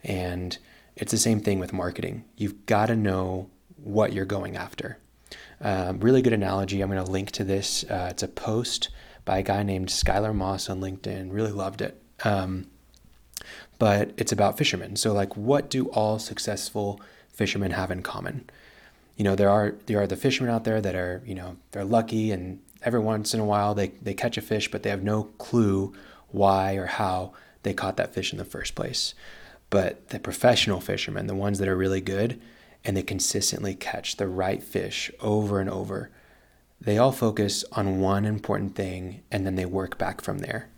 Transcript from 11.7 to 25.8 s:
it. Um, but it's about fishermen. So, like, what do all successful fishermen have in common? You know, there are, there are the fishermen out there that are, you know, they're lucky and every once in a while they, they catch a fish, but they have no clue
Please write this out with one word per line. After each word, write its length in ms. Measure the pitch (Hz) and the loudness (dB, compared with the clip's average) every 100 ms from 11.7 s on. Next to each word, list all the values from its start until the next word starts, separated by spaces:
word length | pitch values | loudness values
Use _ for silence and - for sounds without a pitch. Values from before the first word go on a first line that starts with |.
| 101 | -4
it. 200 | 110 - - _ | -6 -6 -20 _
Um, 440 | 113 101 92 92 92 - _ - - - - - - - - _ | 0 2 0 -4 -8 -18 _ -20 -20 -20 -18 -16 -16 -18 -20 _
but 340 | 110 101 107 - | 4 4 2 -2
it's 140 | 113 | -2
about 260 | 101 101 - | 4 2 4
fishermen. 380 | 151 92 - 101 | 0 0 -4 -2
So, 180 | 110 | 2
like, 220 | 101 98 - | 2 0 -2
what 340 | 107 143 - | 2 2 2
do 180 | 131 127 | -2 0
all 300 | - 107 110 | 2 2 0
successful 840 | - 101 - 104 - 107 101 98 - - - | -4 -6 -4 -4 -4 -4 -4 -4 -12 -20 -20
fishermen 380 | - 101 - 98 | -2 0 2 0
have 180 | 85 92 | 0 -2
in 140 | 90 | -4
common? 460 | 95 - - 135 - - - - - _ _ - | -6 -8 -8 -8 -12 -20 -20 -20 -20 _ _ 0
You 60 | |
know, 120 | 104 98 | 2 6
there 140 | 101 | 6
are, 260 | 101 104 104 - | 6 4 -2 -2
there 120 | 104 | 2
are 80 | 98 | 2
the 80 | 92 | 2
fishermen 380 | 139 127 127 | 2 2 0
out 100 | 113 | 0
there 160 | 113 110 | 2 0
that 160 | 101 92 | 0 -2
are, 280 | 90 90 110 | -4 -6 -8
you 100 | 92 | -10
know, 220 | 90 87 _ | -10 -14 _
they're 120 | 101 | -6
lucky 480 | 98 113 113 110 110 | 2 2 2 0 0
and 300 | 98 90 92 - - | 0 -4 -10 -16 -6
every 160 | - 117 | 0 0
once 340 | 107 110 104 | 2 0 0
in 60 | 113 | 0
a 60 | 107 | 2
while 280 | 104 101 | 2 2
they, 140 | 104 95 | 2 -2
they 260 | - - | -2 -8
catch 240 | 98 120 117 | -2 -2 -4
a 40 | |
fish, 280 | - 107 98 | -2 -2 -2
but 140 | - | -4
they 80 | - | -2
have 120 | 101 | -2
no 200 | 98 107 104 - | 0 0 0 -8
clue 540 | - 120 107 98 | 0 4 6 4